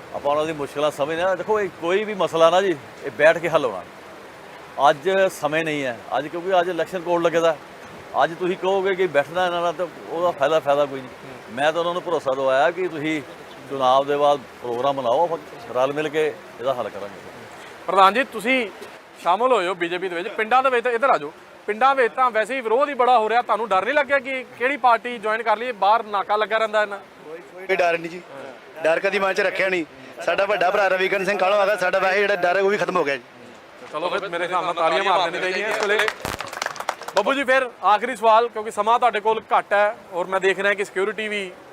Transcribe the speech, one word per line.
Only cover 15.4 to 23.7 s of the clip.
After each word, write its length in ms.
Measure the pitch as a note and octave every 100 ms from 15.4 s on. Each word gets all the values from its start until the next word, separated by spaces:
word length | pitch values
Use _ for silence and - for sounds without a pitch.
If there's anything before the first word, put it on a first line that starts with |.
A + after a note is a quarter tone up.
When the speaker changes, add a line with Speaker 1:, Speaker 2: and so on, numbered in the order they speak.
| - - -
Speaker 1:
ਰਲ 180 | - C3
ਮਿਲ 160 | C#3+ D#3
ਕੇ 180 | D3+ D#3
ਇਹਦਾ 480 | B2 - - B2
ਹੱਲ 140 | B2+ G#2+
ਕਰਾਂਗੇ। 420 | F#2+ G2 F#2 F#2 F2 - - - - -
Speaker 2:
ਪ੍ਰਧਾਨ 280 | F#3 F#3+
ਜੀ, 100 | G#3
ਤੁਸੀਂ 440 | C4+ A3 G3+ C4 G#3+ - - - - -
ਸ਼ਾਮਲ 300 | E3+ F#3 B3
ਹੋਏ 140 | G#3 F3
ਹੋ 80 |
ਬੀਜੇਪੀ 340 | F#3+ E3+ F3+ F#3
ਦੇ 80 | E3+
ਵਿੱਚ, 120 | G3+
ਪਿੰਡਾਂ 340 | F3+ A3 B3
ਦੇ 80 | C4
ਵਿੱਚ 140 | B3+
ਤਾਂ, 80 | A#3+
ਇੱਧਰ 180 | A#3 B3
ਆ 60 | F3
ਜਾਓ, 140 | C#3+ - - - -
ਪਿੰਡਾਂ 280 | G#3+ B3+
ਵਿੱਚ 200 | C4+ A3+
ਤਾਂ 160 | A#3+ B3+
ਵੈਸੇ 240 | A3 G#3
ਹੀ 60 | C4+
ਵਿਰੋਧ 280 | A3+ A3+ C#4+
ਹੀ 60 |
ਬੜਾ 240 | C4+ B3 B3
ਹੋ 100 | G#3+
ਰਿਹਾ। 140 | A3+
ਤੁਹਾਨੂੰ 260 | A#3+ G#3
ਡਰ 160 | A3+